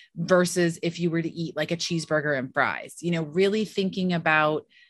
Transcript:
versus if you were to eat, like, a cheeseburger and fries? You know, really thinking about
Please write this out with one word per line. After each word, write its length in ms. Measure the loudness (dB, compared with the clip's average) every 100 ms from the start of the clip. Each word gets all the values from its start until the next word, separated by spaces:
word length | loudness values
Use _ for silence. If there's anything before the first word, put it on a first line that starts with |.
| -18 -8
versus 640 | 2 4 4 2 0 0
if 180 | -6 -2
you 120 | -2
were 100 | 0
to 80 | -4
eat, 260 | -6 -6 -4
like, 140 | -4
a 80 | -4
cheeseburger 640 | -2 -4 0 -2 0 -2
and 120 | -2
fries? 440 | 0 0 -2 -10 -8
You 100 | -2
know, 120 | -2
really 420 | -2 2 2 2 -2
thinking 480 | -2 -2 0 0
about 520 | 0 2 4 4 0 -4 _ -20